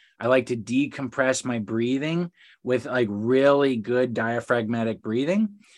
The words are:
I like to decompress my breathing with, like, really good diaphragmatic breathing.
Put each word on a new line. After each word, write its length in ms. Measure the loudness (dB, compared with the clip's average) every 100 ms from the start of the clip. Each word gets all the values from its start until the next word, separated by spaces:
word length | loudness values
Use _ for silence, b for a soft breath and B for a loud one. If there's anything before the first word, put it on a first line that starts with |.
| b b
I 80 | 2
like 200 | 2 2
to 100 | -6
decompress 880 | -2 0 0 -4 -8 -2 0 0
my 160 | -2 -6
breathing 720 | -4 -2 0 -2 -2 -4 -4 b b b
with, 200 | -2 -2 0
like, 200 | -2 -2
really 680 | -2 2 4 6 6 4 0
good 360 | 0 0 0
diaphragmatic 880 | 0 -2 -4 0 0 0 -2 -2 -4
breathing. 580 | -4 -2 0 0 0 -4 b